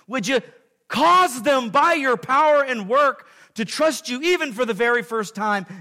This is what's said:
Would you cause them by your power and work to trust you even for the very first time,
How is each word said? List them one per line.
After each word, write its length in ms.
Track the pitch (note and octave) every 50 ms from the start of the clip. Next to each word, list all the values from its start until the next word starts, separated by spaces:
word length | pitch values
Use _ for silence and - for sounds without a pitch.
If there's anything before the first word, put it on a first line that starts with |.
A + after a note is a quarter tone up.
| _ F#3+
Would 180 | B3 B3 F3
you 140 | A#3 C4+ A3+ - - - _ _ _ _ _ _ -
cause 540 | - A3 D4+ E4+ F4+ F#4 F#4 D#4 B3 B3+
them 280 | G3+ D4 C4+ C4 A#3+ A3
by 240 | E3+ C#4 D#4 E4+ E4+
your 220 | D#4 C4+ B3+ A#3+
power 460 | A#3 - - C4+ C#4+ D#4 D4+ D4 C#4+
and 260 | C#4 C4 B3 A3 G3 F#3+
work 400 | B3 C#4+ C#4+ C4 - - - _ _ - - _ -
to 100 | G#3+ A3
trust 440 | - - - D#4 D#4+ A#3+ - - A#3+
you 140 | B3 C4
even 300 | D#4 F4 F4+ E4 D#4 C#4
for 120 | F#3+ A#3 B3
the 100 | A3+ G#3+
very 280 | F#3 A#3 A#3+ A#3+ A#3+
first 320 | - A#3 A3+ A3 G3+ - -
time, 320 | G3+ G#3+ G#3+ G#3 G3 F#3 - F#3+ F3+